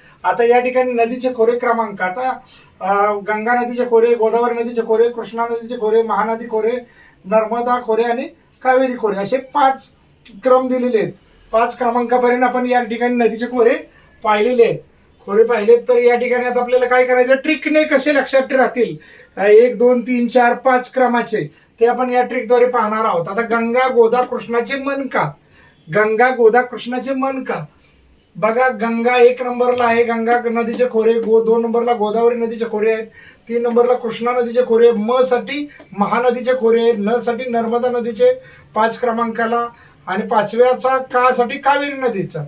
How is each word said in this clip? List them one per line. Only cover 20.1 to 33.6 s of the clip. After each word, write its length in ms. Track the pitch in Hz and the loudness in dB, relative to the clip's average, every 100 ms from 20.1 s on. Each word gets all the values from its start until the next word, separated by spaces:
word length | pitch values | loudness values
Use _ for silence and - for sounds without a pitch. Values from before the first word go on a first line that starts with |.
| 247 240 | -2 0
चार, 260 | 254 240 | 4 2
पाच 380 | 240 262 254 247 | 2 2 0 0
क्रमाचे, 720 | - 254 240 220 202 147 - _ - | 0 0 0 -2 -4 -6 -10 _ 0
ते 60 | 226 | 0
आपण 240 | 247 254 | 2 0
या 120 | 247 | 0
ट्रिकद्वारे 440 | 247 254 214 240 247 | 0 -2 0 2 4
पाहणार 380 | - 214 214 | 2 -2 -2
आहोत. 240 | 220 180 - | -2 -2 -4
आता 120 | 196 | -4
गंगा, 480 | 208 226 233 240 262 | -2 -2 0 0 2
गोदा, 340 | 233 226 247 | 4 4 2
कृष्णाचे 540 | 247 226 202 240 233 277 | -2 -6 -4 -4 -2 -4
मन 300 | 269 277 262 | -4 -6 -4
का? 240 | 220 151 - _ _ _ _ - | -4 -4 -6 _ _ _ _ -6
गंगा, 360 | 170 214 220 247 | 0 0 2 2
गोदा, 320 | 254 226 233 | 4 4 4
कृष्णाचे 520 | 247 220 240 247 247 | 0 -6 -8 -8 -6
मन 300 | 269 269 269 | -4 -4 -4
का? 200 | 226 185 151 _ _ _ _ _ _ - | -6 -8 -10 _ _ _ _ _ _ -4
बघा, 320 | 214 226 254 | -2 0 0
गंगा 500 | 220 226 226 233 247 | 0 -4 -2 0 4
एक 240 | 240 247 | 4 4
नंबरला 420 | 247 240 247 247 | -4 -2 0 2
आहे, 200 | 240 233 | 2 2
गंगा 360 | 226 226 226 240 | 0 0 0 0
नदीचे 400 | 233 226 226 208 247 | 0 0 -2 -2 0
खोरे, 220 | 220 220 | 2 2
गो-, 320 | 233 208 226 | 2 2 2
दोन 180 | 226 233 | 4 2
नंबरला 300 | 233 233 233 | 0 0 0
गोदावरी 420 | 233 208 214 233 | 0 0 2 2
नदीचे 300 | 233 226 226 220 | 2 -2 -4 -6
खोरे 220 | 214 220 | -2 -2
आहेत, 120 | 220 220 - - - - | -2 -6 -16 -20 -20 -6
तीन 140 | 233 | -4